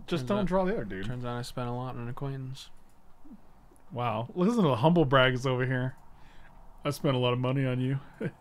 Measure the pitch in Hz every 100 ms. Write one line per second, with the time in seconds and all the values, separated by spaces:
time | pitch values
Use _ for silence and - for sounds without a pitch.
0 | - 170 127 202 180 190 180 214 107 95
1 | 107 123 123 120 120 - 120 123 127 123
2 | 120 127 139 135 131 135 - - - -
3 | - - - 233 - - - - - 117
4 | 120 107 120 180 180 240 165 120 151 175
5 | 143 135 127 127 135 127 127 131 127 -
6 | - - - - - - - - - -
7 | 156 127 123 123 127 135 131 127 127 139
8 | - - 180 -